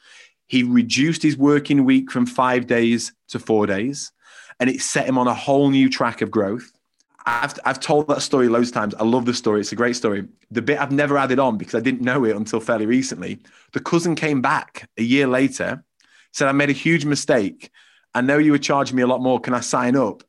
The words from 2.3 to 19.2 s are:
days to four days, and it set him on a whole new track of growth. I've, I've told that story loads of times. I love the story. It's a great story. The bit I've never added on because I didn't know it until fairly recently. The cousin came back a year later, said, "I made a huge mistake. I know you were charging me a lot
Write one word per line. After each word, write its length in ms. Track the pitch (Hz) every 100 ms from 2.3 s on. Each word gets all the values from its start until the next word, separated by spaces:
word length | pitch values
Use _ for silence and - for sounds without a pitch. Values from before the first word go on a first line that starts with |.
| - 127 127 123
days 440 | 120 117 117 - - -
to 100 | 113
four 280 | - 110 104
days, 460 | 98 123 143 - _ _ - - -
and 100 | 123
it 120 | 131
set 240 | - 151 -
him 120 | 131
on 100 | 123
a 60 |
whole 360 | 110 - 139 143
new 200 | 135 131
track 320 | - 120 -
of 100 | 101
growth. 400 | 110 98 113 - _ _ _ _ _ -
I've, 320 | 117 143 - 131
I've 140 | 139
told 280 | - 151 151
that 120 | 147
story 260 | - 135 120
loads 220 | 117 120
of 40 | 120
times. 180 | 107 -
I 80 |
love 220 | 113 123 120
the 80 |
story. 280 | 120 113 104
It's 100 | 101
a 60 | 104
great 180 | 123 120
story. 320 | 113 101 95 _ -
The 100 | 113
bit 180 | 107 143
I've 120 | 139
never 260 | 139 143 143
added 220 | 135 127
on 180 | 131 107
because 180 | 87 117
I 40 |
didn't 220 | 120 131
know 220 | 123 139
it 120 | 113 104
until 240 | 107 113
fairly 260 | 117 113 107
recently. 540 | 127 127 113 90 101 _ _ _
The 60 | -
cousin 360 | - 175 175 156
came 260 | 156 139
back 480 | 135 151 - - - -
a 60 |
year 240 | 117 139 135
later, 560 | 127 135 - 90 120 - _ _ _ _
said, 160 | - 139
"I 40 |
made 160 | 139 143
a 40 |
huge 300 | 139 160 165
mistake. 640 | 147 139 - 131 95 - - _ _ _ _
I 80 | 120
know 160 | 127 147
you 140 | 151
were 80 | 143
charging 360 | 139 139 127 127
me 60 |
a 60 | 123
lot 140 | 123